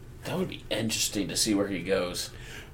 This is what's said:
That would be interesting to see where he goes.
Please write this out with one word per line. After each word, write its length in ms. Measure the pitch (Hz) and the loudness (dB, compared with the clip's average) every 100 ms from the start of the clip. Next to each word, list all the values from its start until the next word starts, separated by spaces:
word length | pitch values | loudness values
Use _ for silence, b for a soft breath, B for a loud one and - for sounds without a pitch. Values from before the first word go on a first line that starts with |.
| - - | -14 -10
That 120 | - 175 | -4 0
would 100 | 185 | -2
be 160 | - - | -4 -2
interesting 580 | 110 113 - - 104 85 | 0 2 0 0 0 0
to 80 | 87 | 2
see 180 | 113 | 4
where 140 | 98 101 | 4 4
he 100 | 92 | 0
goes. 500 | 87 95 90 90 - B B B B | 2 2 2 -2 -6 B B B B